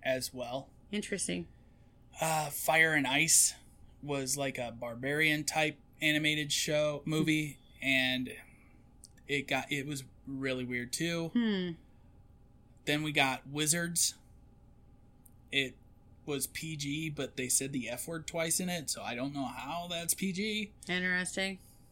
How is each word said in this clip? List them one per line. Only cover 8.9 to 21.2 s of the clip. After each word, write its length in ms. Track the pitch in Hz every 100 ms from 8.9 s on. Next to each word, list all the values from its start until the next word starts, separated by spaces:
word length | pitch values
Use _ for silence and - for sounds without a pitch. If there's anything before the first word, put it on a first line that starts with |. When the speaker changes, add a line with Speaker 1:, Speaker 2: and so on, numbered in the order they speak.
| - - - -
Speaker 1:
it 220 | 143 135
got, 240 | 135 127
it 140 | 147 135
was 180 | 143 131 - -
really 400 | 135 135 127 123
weird 260 | 123 123
too. 380 | - 165 170 165
Speaker 2:
Hmm. 380 | 240 226 196 180 165 - - - - - - - - - -
Speaker 1:
Then 180 | - 147
we 100 | 156
got 340 | 147 135 127 123
Wizards. 640 | 143 151 170 175 170 - - - - - - - - - - - - - - -
It 240 | 139 131 - - - - - -
was 200 | 143 -
P 280 | - 160 156
G, 340 | 143 147 160
but 260 | 147 131 -
they 120 | 123
said 240 | - 135
the 160 | 139 110
F 200 | 120 -
word 180 | 165 156
twice 320 | 170 165 160
in 100 | 180
it, 180 | 175 139
so 120 | -
I 120 | 101
don't 200 | 120 139
know 100 | 143
how 420 | 131 123 127 170 175
that's 240 | 170 170
P 180 | - 190
G. 400 | 180 220 214 208 - -
Speaker 2:
Interesting. 720 | 180 185 180